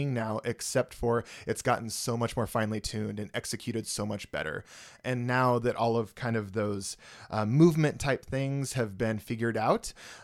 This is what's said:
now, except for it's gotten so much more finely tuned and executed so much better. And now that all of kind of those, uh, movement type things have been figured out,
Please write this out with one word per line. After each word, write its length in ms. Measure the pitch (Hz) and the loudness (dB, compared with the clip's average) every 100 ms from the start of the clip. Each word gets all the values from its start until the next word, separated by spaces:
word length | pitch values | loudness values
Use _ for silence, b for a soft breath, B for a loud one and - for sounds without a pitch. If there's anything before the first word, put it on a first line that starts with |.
| 143 | 0
now, 260 | 120 110 110 - | 0 -2 -2 -4
except 480 | 117 - 131 123 | -4 -2 0 0
for 300 | - 120 117 B B - | -2 0 0 B B -4
it's 160 | 110 | -2
gotten 280 | - 117 113 | 0 0 -2
so 260 | - - 117 | -6 -2 0
much 200 | 117 - | 0 0
more 100 | 113 | -2
finely 320 | 120 107 107 | 0 0 -2
tuned 400 | - 110 107 104 | -4 -4 -4 -6
and 100 | 101 | -6
executed 520 | 120 - 113 - 113 107 | -6 -6 -6 -4 -4 -4
so 200 | - 104 | -4 -4
much 260 | 104 - | -4 -6
better. 320 | 73 78 - B B B B | -4 -4 -4 B B B B
And 240 | - 127 120 | -4 -2 2
now 320 | 127 127 120 | 4 4 4
that 160 | 120 113 | 2 2
all 220 | 117 117 | 2 2
of 180 | 107 - | 0 -4
kind 220 | 123 113 | -2 0
of 160 | 101 | 0
those, 420 | 101 104 101 98 - B B B | -2 0 -2 -6 -10 B B B
uh, 160 | 107 107 | -2 4
movement 540 | 135 170 156 151 113 | 8 8 8 2 2
type 260 | 147 131 - | 0 0 -2
things 480 | 135 135 139 135 | -2 0 -2 -2
have 240 | 131 113 95 | -2 -2 0
been 220 | 113 107 | 0 0
figured 360 | - 117 117 110 | -4 -2 0 2
out, 360 | 117 214 - B B B | 2 2 0 B B B